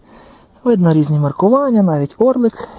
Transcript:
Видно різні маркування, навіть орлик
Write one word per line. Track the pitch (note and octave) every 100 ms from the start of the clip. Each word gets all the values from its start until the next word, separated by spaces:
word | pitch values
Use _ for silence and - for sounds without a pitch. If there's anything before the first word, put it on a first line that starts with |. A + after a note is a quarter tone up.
| - - - - - -
Видно | B3 A3 E3+
різні | D#3 D3+ D3+
маркування, | C#3+ - G3 C4 C#4 A3+
навіть | F#3+ D3+ C#3+ -
орлик | A#3+ B3+ A#3 - -